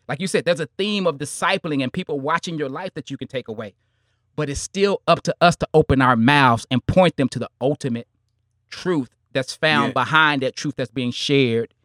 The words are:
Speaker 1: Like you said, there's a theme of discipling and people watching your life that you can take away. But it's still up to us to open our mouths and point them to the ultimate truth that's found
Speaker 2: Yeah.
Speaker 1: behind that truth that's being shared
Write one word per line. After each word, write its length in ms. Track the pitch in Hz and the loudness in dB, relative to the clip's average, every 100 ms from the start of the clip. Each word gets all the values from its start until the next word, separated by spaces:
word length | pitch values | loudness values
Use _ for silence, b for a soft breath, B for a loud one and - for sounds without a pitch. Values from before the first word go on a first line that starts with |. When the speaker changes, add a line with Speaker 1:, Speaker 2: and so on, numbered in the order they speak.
| - | -10
Speaker 1:
Like 120 | 131 | -6
you 60 | 190 | -2
said, 180 | 175 | -2
there's 160 | 165 165 | 0 -2
a 80 | 151 - | -4 -4
theme 300 | 208 208 180 | -2 0 -2
of 100 | 139 | -4
discipling 680 | 143 - 180 196 165 139 | -8 -4 -2 -2 -2 -4
and 80 | 127 | -4
people 280 | 185 180 147 | -6 -6 -6
watching 380 | 143 170 185 160 | -2 -4 -4 -6
your 100 | 139 | -6
life 240 | 147 190 | -8 -10
that 160 | 151 - | -12 -12
you 60 | 139 | -12
can 120 | 127 | -8
take 200 | 127 117 | -10 -8
away. 260 | 110 104 _ _ _ _ _ _ - | -12 -12 _ _ _ _ _ _ -8
But 140 | 143 | -6
it's 100 | 139 | -6
still 400 | - 196 196 190 - | -8 -4 -2 -2 0
up 160 | 165 | 0
to 120 | - - | 0 2
us 160 | 175 - | 4 2
to 120 | - | 2
open 300 | 156 151 135 | 2 4 4
our 140 | 127 117 | 4 4
mouths 500 | 117 147 127 117 - | 6 6 6 4 0
and 140 | 123 - | -4 0
point 300 | 185 175 - | 4 4 2
them 120 | 127 | -4
to 80 | 117 | -4
the 100 | 117 - | -10 -4
ultimate 480 | 135 147 135 117 - _ _ _ _ _ - | -2 -2 -4 -6 -10 _ _ _ _ _ -20
truth 400 | - 180 160 120 _ _ | -8 -4 -2 -4 _ _
that's 220 | 135 - | -6 -4
found 340 | - 156 147 135 | -2 0 2 0
Speaker 2:
Yeah. 40 | |
Speaker 1:
behind 500 | 135 113 156 156 143 | -2 2 2 4 2
that 120 | 131 - | -4 -4
truth 180 | 151 135 | -8 -6
that's 140 | 123 | -6
being 220 | 131 123 | -4 -6
shared 600 | - - 139 123 113 113 _ | -4 0 2 2 0 -4 _